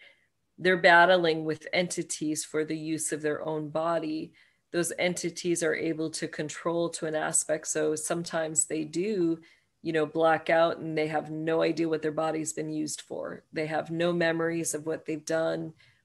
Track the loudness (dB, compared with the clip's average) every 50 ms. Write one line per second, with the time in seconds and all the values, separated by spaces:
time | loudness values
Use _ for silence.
0 | -20 -20 _ _ _ _ _ _ _ _ _ 0 2 4 4 6 8 10 10 10
1 | 10 10 8 6 6 4 2 2 0 -4 -4 -4 -6 -2 0 0 0 0 -2 -6
2 | -6 -6 -6 -4 -2 -2 -2 -4 -6 -4 -2 -4 -2 -2 -4 -6 -4 -4 -4 -4
3 | -4 -4 -6 -2 -2 -2 -2 -2 -2 -4 -4 -4 -4 -4 -4 -2 0 0 0 0
4 | -2 -2 -4 -6 -8 -10 -14 -20 -20 _ _ _ _ _ -2 -2 -2 -2 -2 0
5 | 0 0 0 -2 -4 -6 -6 -4 -2 0 0 2 2 0 0 0 0 -2 -2 -2
6 | -4 -4 -4 -6 -6 -6 -6 -6 -6 -6 -8 -6 -4 -2 0 0 0 -2 -2 -4
7 | -6 -4 -2 -2 -2 0 0 0 0 0 -4 -4 -4 -4 -2 0 0 0 0 -2
8 | -2 -4 -4 -4 -4 -4 -2 -2 -2 -2 -2 -2 -2 -2 -4 -6 -6 -4 -4 -4
9 | -2 0 0 2 2 0 0 -2 -6 -16 -20 _ _ _ _ _ -6 -2 0 0
10 | 0 0 2 2 4 4 4 4 2 2 4 4 4 4 2 -2 -6 -4 -2 -2
11 | -2 0 -2 -4 -4 -4 -8 -4 -2 0 2 2 2 2 2 0 0 0 0 0
12 | -2 -2 -2 0 -2 -2 -2 -2 -4 -4 -6 -6 -6 -4 -4 -4 -4 -4 -6 -10
13 | -10 -12 -10 -8 -8 -8 -10 -12 -16 _ -6 -4 -4 -2 -2 -4 -4 -4 -2 0
14 | 0 2 2 2 2 2 2 2 0 0 0 -2 -2 -4 -4 -4 -4 -6 -6 -6
15 | -4 -6 -6 -6 -2 -2 0 0 2 0 0 -2 -4 -8 -10 -14 -20 -20 _ _
16 | _